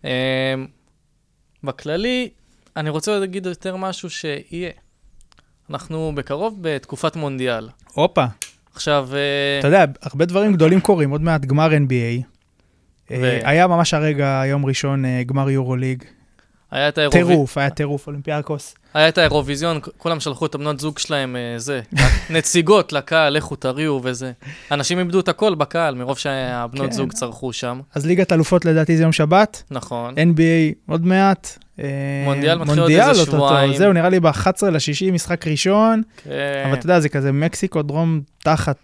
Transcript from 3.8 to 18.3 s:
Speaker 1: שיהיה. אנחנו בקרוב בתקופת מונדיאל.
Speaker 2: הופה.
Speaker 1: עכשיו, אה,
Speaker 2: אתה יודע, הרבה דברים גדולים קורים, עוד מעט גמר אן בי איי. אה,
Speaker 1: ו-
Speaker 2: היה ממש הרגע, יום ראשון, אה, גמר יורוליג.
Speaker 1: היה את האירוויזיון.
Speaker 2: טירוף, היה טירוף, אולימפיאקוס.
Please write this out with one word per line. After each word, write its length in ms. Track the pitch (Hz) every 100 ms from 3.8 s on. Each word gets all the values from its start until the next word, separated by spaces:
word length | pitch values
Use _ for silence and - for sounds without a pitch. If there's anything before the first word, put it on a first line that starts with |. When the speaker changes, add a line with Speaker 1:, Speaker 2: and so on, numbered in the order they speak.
| 190 180 175
Speaker 1:
שיהיה. 640 | - 160 143 - 165 180 - _ _ _ - _ _ _ _ _
אנחנו 420 | 143 - 160 160 143
בקרוב 420 | 127 143 214 208
בתקופת 540 | 165 143 - 139 165 165
מונדיאל. 540 | 147 131 127 113 110 - _
Speaker 2:
הופה. 320 | - 151 - 127 104 - _ _
Speaker 1:
עכשיו, 360 | - - 147 127
אה, 460 | 139 143 143 143 139
Speaker 2:
אתה 80 | 139
יודע, 180 | 190 156 135
הרבה 240 | - 135 175
דברים 280 | 180 214
גדולים 280 | 185 156 185
קורים, 280 | - 185 143
עוד 100 | 147
מעט 200 | 165 156 135
גמר 320 | 143 160 151
אן 100 | 139
בי 80 | 127
איי. 200 | 117 120 131 _ _ _ _ _ _ _ _
אה, 60 | 127
Speaker 1:
ו- 260 | 127 120 113
Speaker 2:
היה 180 | 151 180
ממש 260 | 170 165
הרגע, 500 | 156 151 143 139 135 135
יום 200 | 143 135
ראשון, 400 | 135 143 139 131
אה, 160 | 127 123
גמר 240 | 139 135
יורוליג. 540 | 135 127 127 131 127 - _ _ _ _ _ _
Speaker 1:
היה 160 | - 147
את 100 | 147
האירוויזיון. 320 | 147 175 175
Speaker 2:
טירוף, 260 | 170 135 -
היה 120 | 139
טירוף, 380 | 139 147 143 -
אולימפיאקוס. 680 | 143 139